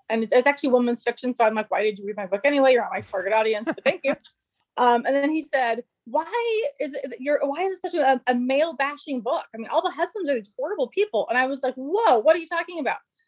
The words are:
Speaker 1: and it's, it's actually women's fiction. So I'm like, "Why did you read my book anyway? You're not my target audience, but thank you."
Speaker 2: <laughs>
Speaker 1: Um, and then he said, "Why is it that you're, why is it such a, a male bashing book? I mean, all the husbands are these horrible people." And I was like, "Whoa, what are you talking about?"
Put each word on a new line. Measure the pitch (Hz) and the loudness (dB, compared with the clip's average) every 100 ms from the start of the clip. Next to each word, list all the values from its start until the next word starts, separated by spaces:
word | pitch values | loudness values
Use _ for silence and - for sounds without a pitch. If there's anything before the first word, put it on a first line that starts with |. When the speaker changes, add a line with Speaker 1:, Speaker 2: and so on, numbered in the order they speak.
| - | -4
Speaker 1:
and | 226 | -4
it's, | 220 | 2
it's | 247 254 | 4 4
actually | 277 285 | 2 2
women's | 247 240 240 | 2 2 0
fiction. | - 233 254 247 | -4 -4 -6 2
So | |
I'm | 220 | 2
like, | 220 214 | 2 -2
"Why | 185 | -2
did | 214 202 | -2 -4
you | 202 | -8
read | 208 | -8
my | 190 | -4
book | 196 | 0
anyway? | 277 285 269 | 2 4 6
You're | 254 | 4
not | 202 | 2
my | 202 | -6
target | 214 196 185 | -6 -6 0
audience, | 220 220 214 226 | 0 2 -2 -4
but | - | -2
thank | - 370 | -2 0
you." | 269 - | -2 -4
Speaker 2:
<laughs> | - _ _ _ _ - | -8 _ _ _ _ 2
Speaker 1:
Um, | 247 240 240 | 4 4 2
and | |
then | 277 277 | 0 0
he | 311 | -2
said, | 294 269 240 226 - _ | -2 0 0 -2 -6 _
"Why | - 269 330 453 466 440 523 - | -4 -4 -2 -2 0 -2 -2 -4
is | 302 | -6
it | 285 269 | -6 -10
that | - | -6
you're, | 262 294 277 | -2 0 0
why | 285 | -2
is | 381 | -4
it | 370 359 | -4 -4
such | |
a, | 339 269 262 - | 2 2 4 2
a | |
male | 247 247 269 330 | 0 2 2 0
bashing | 262 277 285 - 262 | 0 -4 -4 -6 -4
book? | 214 320 - | -2 -4 -4
I | 220 | -12
mean, | 220 | -4
all | 285 | -2
the | 359 | -2
husbands | 269 349 427 302 | -2 -4 -2 -2
are | |
these | 262 202 - | -2 -4 -8
horrible | 285 392 247 | -6 -4 -4
people." | - 415 220 170 | -2 0 0 0
And | 254 | 0
I | 262 | 0
was | 269 | -2
like, | 262 262 | -4 -4
"Whoa, | 269 392 453 240 | -4 0 4 4
what | 247 | 4
are | 339 | 2
you | 330 | 0
talking | 339 349 349 | -6 -6 -6
about?" | 262 180 - _ | -6 -6 -10 _